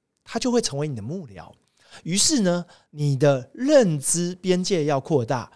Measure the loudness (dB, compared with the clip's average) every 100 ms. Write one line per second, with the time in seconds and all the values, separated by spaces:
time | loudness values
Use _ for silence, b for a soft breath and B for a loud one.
0 | _ _ -10 -4 0 0 0 -4 -6 -6
1 | -8 -10 -12 -16 -20 -20 _ _ B B
2 | -6 0 2 2 2 0 -4 b b -4
3 | -2 2 4 2 -2 -6 4 4 4 0
4 | -2 -2 -2 -4 0 0 0 0 0 -2
5 | 0 0 0 -4 -6